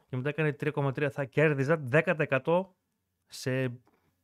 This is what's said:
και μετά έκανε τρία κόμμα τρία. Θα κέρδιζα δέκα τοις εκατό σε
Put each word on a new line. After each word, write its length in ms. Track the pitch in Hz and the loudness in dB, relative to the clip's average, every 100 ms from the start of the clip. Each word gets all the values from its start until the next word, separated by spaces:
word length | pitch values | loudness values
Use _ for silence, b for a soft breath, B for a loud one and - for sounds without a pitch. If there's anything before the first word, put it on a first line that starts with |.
| _ | _
και 60 | 127 | -6
μετά 140 | 135 | -4
έκανε 240 | 147 151 | -2 -2
τρία 180 | 143 147 | -2 -4
κόμμα 200 | 143 139 | -2 -2
τρία. 180 | 135 147 | -2 -4
Θα 160 | - 139 | -4 -4
κέρδιζα 520 | - 156 139 135 160 | 2 2 4 2 0
δέκα 340 | 131 147 165 165 | 2 2 2 0
τοις 80 | |
εκατό 520 | 147 131 160 175 190 _ _ _ _ _ _ | 0 0 2 0 0 _ _ _ _ _ _
σε 520 | - 131 131 127 120 _ _ _ _ | -10 -4 -2 -2 -6 _ _ _ _